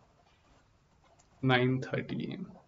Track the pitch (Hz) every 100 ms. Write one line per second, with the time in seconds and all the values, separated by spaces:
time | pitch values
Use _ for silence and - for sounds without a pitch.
0 | _ _ _ _ _ - _ _ _ _
1 | _ _ _ - 131 123 127 131 131 135
2 | 120 - - - - -